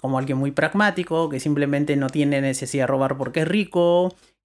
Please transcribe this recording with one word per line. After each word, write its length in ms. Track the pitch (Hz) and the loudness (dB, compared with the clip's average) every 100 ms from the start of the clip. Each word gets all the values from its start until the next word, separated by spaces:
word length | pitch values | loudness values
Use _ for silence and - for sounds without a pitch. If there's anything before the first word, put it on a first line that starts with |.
como 160 | 135 131 | -2 -2
alguien 220 | 135 135 | -2 -2
muy 100 | 139 | -2
pragmático, 800 | 139 156 196 208 190 170 160 160 | 0 0 2 0 0 -2 -2 -2
que 100 | 131 | -4
simplemente 560 | 147 143 143 143 147 139 | -2 0 0 0 0 0
no 140 | 131 | 0
tiene 320 | 147 143 139 | 0 0 2
necesidad 420 | 135 131 131 139 | 0 -2 -4 -2
de 40 | 127 | 0
robar 280 | 135 135 135 | 2 0 -2
porque 260 | 131 160 | -4 -2
es 60 | 160 | 0
rico, 680 | 208 185 180 175 175 185 - _ _ | 0 0 2 4 4 2 -2 _ _